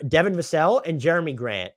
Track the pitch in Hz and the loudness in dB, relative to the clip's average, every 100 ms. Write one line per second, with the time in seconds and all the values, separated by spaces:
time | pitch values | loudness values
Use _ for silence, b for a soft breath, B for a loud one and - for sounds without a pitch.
0 | 135 156 196 175 - 160 170 262 170 151 | 2 2 2 0 -2 2 4 2 0 -2
1 | 147 170 160 123 120 101 90 | 0 0 -2 -6 -6 -6 -6